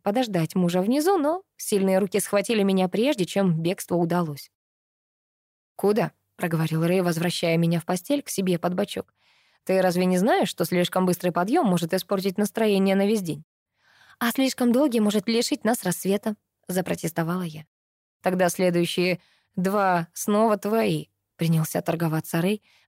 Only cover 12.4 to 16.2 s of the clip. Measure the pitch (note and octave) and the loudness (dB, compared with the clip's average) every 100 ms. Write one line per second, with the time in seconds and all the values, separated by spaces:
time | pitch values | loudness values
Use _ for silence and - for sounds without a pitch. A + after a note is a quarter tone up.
12.4 | G#3 - A3 G3 F#3+ G3 G3+ A3 F3 D3 | -2 0 2 2 2 2 2 0 -2 -8
13.4 | - _ _ _ _ _ _ - A#3 B3 | -12 _ _ _ _ _ _ -8 -4 0
14.4 | C4 - A#3+ A#3 D4 A#3 G#3 G#3 - A3+ | 0 2 2 4 4 2 2 0 0 0
15.4 | A#3+ D4 G#3+ A#3+ F#3 F3 F#3 G3+ | 0 -2 0 0 -2 -2 -2 -2